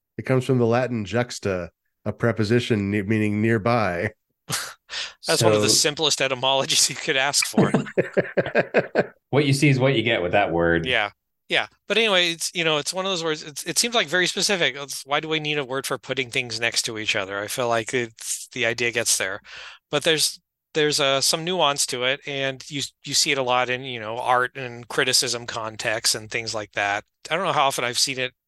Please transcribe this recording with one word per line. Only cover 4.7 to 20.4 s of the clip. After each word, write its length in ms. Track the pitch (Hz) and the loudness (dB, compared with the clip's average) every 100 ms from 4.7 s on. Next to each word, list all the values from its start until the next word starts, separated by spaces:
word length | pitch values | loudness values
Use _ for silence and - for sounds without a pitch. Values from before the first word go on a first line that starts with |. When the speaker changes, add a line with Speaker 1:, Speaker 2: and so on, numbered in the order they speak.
| - - - - - - | -14 -14 -10 -10 -8 -2
Speaker 2:
That's 160 | 160 | 2
one 120 | 110 | 4
of 80 | 107 | 4
the 80 | 104 | 4
Speaker 3:
So 40 | |
Speaker 2:
simplest 460 | - 160 147 151 - | 4 2 0 0 0
etymologies 680 | 135 127 131 135 131 - - | 0 0 0 2 2 2 2
you 60 | 135 | 0
could 200 | - 135 | -2 0
ask 300 | 139 139 - | 2 0 0
for. 260 | - 175 | 2 2
Speaker 1:
<laughs> 800 | - - - - - - - - 226 - - - - - - _ | 2 0 -2 -2 -2 -2 -2 -2 0 0 0 0 0 -2 -6 _
Speaker 3:
What 140 | 135 | 2
you 80 | 139 | 4
see 160 | 135 151 | 4 4
is 100 | 123 | 6
what 160 | 131 120 | 4 2
you 60 | |
get 200 | 110 110 | 2 0
with 100 | 87 | 2
that 200 | 101 98 | 2 2
word. 340 | 82 85 85 82 | 4 4 4 2
Speaker 2:
Yeah. 240 | 120 104 - _ _ - | 0 -2 -6 _ _ -2
Yeah. 180 | 151 107 _ - | -2 -2 _ -2
But 100 | 208 | 0
anyway, 320 | 226 185 175 | 2 4 2
it's, 180 | 165 - | 0 -4
you 100 | 185 | -2
know, 140 | 160 151 | 0 0
it's 160 | 139 | -2
one 100 | 185 | -4
of 60 | 190 | -4
those 140 | 180 | -2
words. 180 | 165 151 | -2 -4
It's, 220 | 160 139 | -8 -10
it 140 | - 156 | -4 -2
seems 160 | 240 | 0
like 120 | 233 160 | 0 2
very 180 | 180 175 | 2 2
specific. 500 | 202 180 196 143 135 | 0 0 2 0 -2
It's, 260 | 139 - | -8 -10
why 160 | 135 147 | -4 -2
do 80 | 156 | -2
we 120 | 156 | -2
need 180 | 151 147 | -2 -4
a 60 | |
word 200 | 127 135 - | -2 -4 -4
for 120 | 135 | -6
putting 320 | - 131 123 | -4 -4 -2
things 300 | 135 123 110 | -4 -4 -2
next 220 | 117 - | -2 -2
to 160 | - 110 | -4 -4
each 180 | 107 110 | -2 -2
other? 220 | 95 101 | -2 -4
I 80 | 104 | -6
feel 200 | - 120 | -2 0
like 240 | 117 110 | 0 0
it's, 560 | 131 117 - - - - | -2 -4 -6 -8 -8 -8
the 140 | 127 117 | -2 -2
idea 240 | 117 120 | 0 -2
gets 240 | 117 110 - | 0 0 0
there, 220 | 98 101 - - - - _ | -2 -6 -12 -18 -18 -20 _
but 140 | 147 | 0
there's, 360 | 170 156 - - | 2 2 0 -4